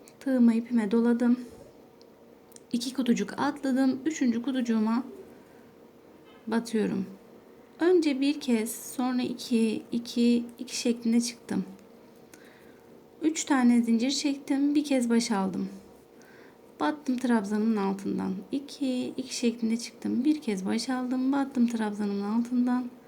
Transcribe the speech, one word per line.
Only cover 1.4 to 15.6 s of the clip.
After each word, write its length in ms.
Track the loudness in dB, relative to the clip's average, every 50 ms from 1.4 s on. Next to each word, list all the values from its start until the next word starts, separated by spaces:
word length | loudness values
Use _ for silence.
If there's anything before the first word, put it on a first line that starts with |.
| 0 -6 -16 -18 -20 -20 -20 -20 -20 -20 -20 -20 -20 -20 -20 -20 -20 -20 -20 -20 -20 -20 -20 -20 -8 -6
İki 220 | -6 -4 -4 -6 -6
kutucuk 460 | -2 0 2 2 0 0 -4 -4 -4
atladım. 600 | -2 -2 -2 -2 -2 0 0 2 2 2 0 0 -4
Üçüncü 360 | -6 -2 0 0 0 0 0
kutucuğuma 640 | -2 -2 -2 -2 0 0 0 2 2 0 0 -2 -4 -6 -10 -16 -18 -20 -20 -20 -20 -20 -20 -20 -20 -20 -20 -20 -20 -20 -20 -20 -20 -20 -20 -20 -20 -20 -20 -14 -6
batıyorum. 580 | -2 -2 -2 0 0 0 0 0 0 0 -2 -4 -6 -10 -16 -20 -20 -20 -20 -20 -20 -20 -20 -20 -20 -6 0
Önce 420 | 4 4 6 6 4 2 0 2
bir 180 | 0 0 0 0
kez, 360 | 0 0 0 2 0 -2 -6
sonra 460 | -10 -12 -10 -6 -4 -2 -2 0 -2
iki, 640 | -2 -4 -4 -8 -4 0 2 2 2 2 0 -2 -6 -6
iki, 540 | -6 -6 -6 -4 0 2 4 4 4 2 0 -4 -10 -14
iki 180 | -12 -10 -8
şeklinde 440 | -2 -2 -2 -2 0 0 2 2 2
çıktım. 440 | 2 0 -6 -10 -10 -6 -4 -4 -4 -6 -10 -18 -20 -20 -20 -20 -20 -20 -20 -20 -20 -20 -20 -20 -20 -20 -20 -20 -20 -20 -20 -20 -20 -20 -20 -20 -20 -20 -10 -2
Üç 220 | -2 0 0 0 0
tane 380 | 0 2 4 6 6 6 6
zincir 300 | 4 4 2 2 2 0
çektim. 640 | 0 0 0 -2 -2 -2 -2 -2 0 2 2 2 2
Bir 80 | 2 2
kez 260 | 2 2 0 2 2
baş 220 | 2 2 2 0
aldım. 380 | 0 0 0 -2 -2 -4